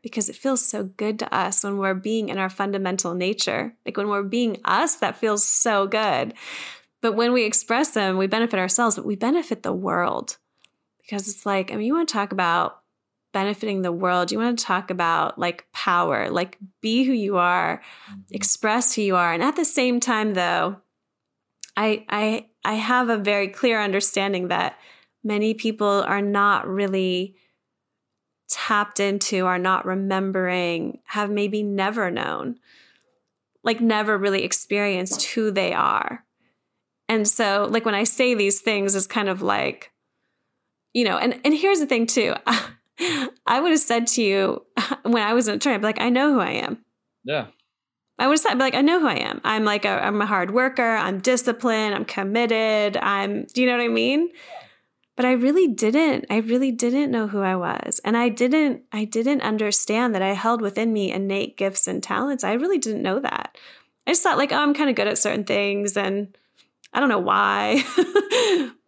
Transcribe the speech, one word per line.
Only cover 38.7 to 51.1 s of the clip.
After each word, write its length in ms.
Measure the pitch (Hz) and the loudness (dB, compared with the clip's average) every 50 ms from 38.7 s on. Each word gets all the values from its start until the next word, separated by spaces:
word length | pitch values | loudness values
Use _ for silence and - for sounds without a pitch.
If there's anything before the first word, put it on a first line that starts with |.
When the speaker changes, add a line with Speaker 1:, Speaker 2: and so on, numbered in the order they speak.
| 214 202 196 196 196 | -2 0 0 0 0
Speaker 1:
it's 120 | 196 190 | 0 0
kind 220 | - - 226 202 196 | -2 -2 -2 -2 -2
of 140 | 185 190 | -4 -2
like, 500 | - 185 - - - 139 - - - - _ _ _ _ _ _ _ _ _ _ _ _ _ _ _ _ _ _ _ _ | -2 -2 -2 0 -2 -4 -6 -8 -14 -20 _ _ _ _ _ _ _ _ _ _ _ _ _ _ _ _ _ _ _ _
you 120 | - 240 233 | -2 -2 0
know, 120 | 196 180 - | 0 0 0
and, 220 | - 247 - - - | 0 0 -2 0 0
and 100 | 294 311 | 2 2
here's 260 | 302 349 392 403 330 | 2 2 2 2 2
the 60 | 294 | 2
thing 200 | 277 262 233 226 | 2 2 0 2
too. 280 | 233 - 247 208 - - - | 2 2 2 2 0 0 -2
<laughs> 60 | - 240 240 220 - - - _ _ _ _ - 349 349 311 285 262 - - _ - | -2 -2 -2 -2 -2 -6 -14 _ _ _ _ -6 -4 -2 -2 -2 -4 -6 -8 _ -2
I 140 | 220 226 262 | 0 0 2
would 100 | 320 349 | 2 2
have 80 | 320 294 | 2 2
said 260 | - - 233 233 233 - | 2 2 2 0 2 0
to 140 | - 247 | 0 2
you 420 | 220 196 196 196 190 - - - - _ - | 2 2 2 2 2 0 -2 -4 -8 _ -8
<laughs> 260 | 240 - - 269 - | -6 -4 -4 -6 -4
when 200 | - 226 233 226 | 0 0 2 2
I 100 | 208 214 | 2 2
was 160 | 233 247 226 214 | 2 2 2 0
an 60 | 208 | 0
attorney, 180 | 208 - 285 233 | 0 0 0 0
I'd 60 | 196 | 0
be 40 | 208 | 0
like, 140 | 214 214 - | -2 0 0
"I 80 | - 247 | 0 2
know 220 | 240 254 285 302 | 2 2 4 4
who 60 | 277 226 | 4 2
I 120 | 180 - | 2 0
am." 320 | - - - - - - _ _ _ _ _ _ _ _ - | -2 -4 -4 -4 -6 -8 _ _ _ _ _ _ _ _ -8
Speaker 2:
Yeah. 220 | 135 151 139 110 107 _ _ _ _ _ _ _ _ _ _ _ _ _ | -6 -4 -4 -4 -6 _ _ _ _ _ _ _ _ _ _ _ _ _
Speaker 1:
I 120 | - 247 269 | 0 2 4
would 60 | 302 | 4
have 60 | 302 | 4
said, 100 | - 440 | 4 2
I'd 60 | - 247 | 2 2
be 20 | |
like, 140 | 269 262 - | 2 2 2
"I 40 | 262 | 4
know 180 | 277 302 349 359 | 4 4 4 4
who 80 | 311 240 | 2 2
I 80 | 156 | 0
am. 240 | - 58 53 - - | 0 -2 -4 -4 -4
I'm 220 | - - 214 220 220 | -2 0 0 2 2
like 200 | 208 208 208 208 | 2 0 0 0
a, 40 | 202 | 0
I'm 340 | 190 - - 202 208 208 | 0 0 0 0 0 0
a 40 | 208 | 0
hard 260 | 202 208 185 175 185 | 0 0 0 0 0
worker. 420 | 208 247 254 262 254 262 240 226 226 | 2 2 2 2 0 0 0 0 0
I'm 220 | 208 165 185 | 0 0 -2